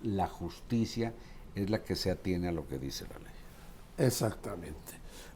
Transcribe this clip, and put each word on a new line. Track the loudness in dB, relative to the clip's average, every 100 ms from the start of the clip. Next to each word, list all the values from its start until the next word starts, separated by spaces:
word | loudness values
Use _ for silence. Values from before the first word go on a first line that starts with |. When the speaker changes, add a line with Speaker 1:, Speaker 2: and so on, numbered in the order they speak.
Speaker 1:
la | 2 4 2
justicia | 0 -6 -6 2 4 4 2 0 -2 -12 -12 -6 0
es | 2
la | 2
que | 2 2
se | 2
atiene | 2 2 4 4
a |
lo | 2 0
que | -2
dice | -2 -4 -6
la | -10
ley. | -12 -12 -14 -14 -14 -14 -6 4 6
Speaker 2:
Exactamente. | 6 4 2 -4 -6 -6 -8 -10 -12 -12 -12 -12